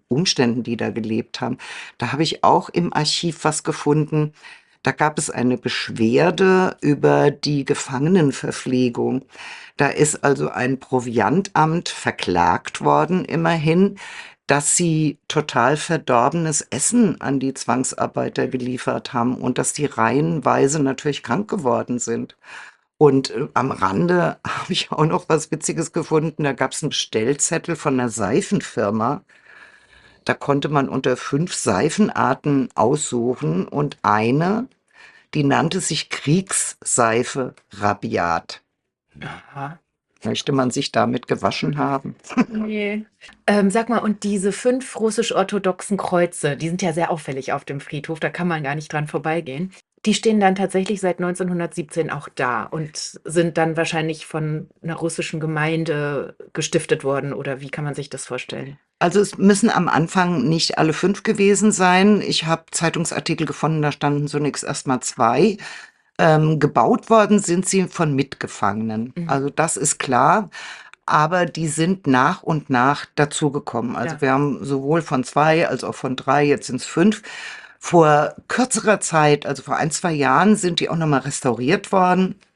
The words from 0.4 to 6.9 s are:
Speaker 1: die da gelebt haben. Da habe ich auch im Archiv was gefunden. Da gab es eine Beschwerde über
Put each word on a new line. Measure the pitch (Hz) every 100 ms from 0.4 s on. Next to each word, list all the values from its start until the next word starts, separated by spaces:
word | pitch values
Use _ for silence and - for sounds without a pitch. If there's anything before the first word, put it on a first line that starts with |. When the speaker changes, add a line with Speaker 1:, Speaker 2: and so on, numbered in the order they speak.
| 120 120
Speaker 1:
die | 113 113
da | 110
gelebt | 110 110 113 - -
haben. | 123 131 - - - -
Da | 120
habe | 135
ich | 160 -
auch | - 160 -
im | - 170
Archiv | - 151 - 170 -
was | 156 151
gefunden. | - 151 147 151 147 156 151 - - - _ _
Da | 135
gab | 135 151 151
es | -
eine | - 123 123
Beschwerde | 123 - - 107 113 127 165 170 190 185 185 -
über | 151